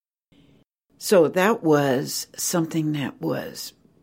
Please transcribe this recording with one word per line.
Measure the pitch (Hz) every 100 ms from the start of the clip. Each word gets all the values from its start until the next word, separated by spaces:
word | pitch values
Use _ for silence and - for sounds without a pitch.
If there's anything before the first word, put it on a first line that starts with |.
| _ _ _ _ - _ _ _ _ -
So | - 190 143
that | 185 196 233
was | 160 147 139 123 143 - - -
something | - 175 160 165 151
that | 151 135 -
was | 160 139 - - - - _ _